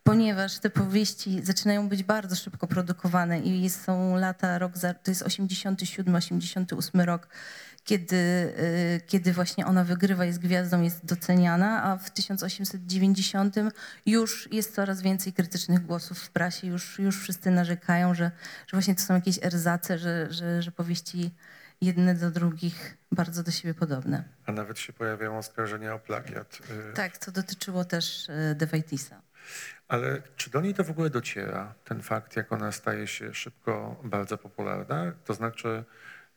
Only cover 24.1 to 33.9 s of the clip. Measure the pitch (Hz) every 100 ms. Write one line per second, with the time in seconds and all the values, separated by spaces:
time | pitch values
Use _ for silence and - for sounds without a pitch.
24.1 | 139 - - - 104 104 113 - - 113
25.1 | 107 110 110 107 - 107 107 110 110 -
26.1 | 107 123 107 104 - - 107 107 107 185
27.1 | - - 185 185 185 - 180 175 170 170
28.1 | - - 151 156 151 156 160 156 139 -
29.1 | 101 _ - - - - - - 120 127
30.1 | 139 - - - 135 190 196 160 160 160
31.1 | 123 - 101 101 101 104 - - 110 -
32.1 | 110 - 113 107 110 107 104 107 107 107
33.1 | - 110 107 - - - 107 107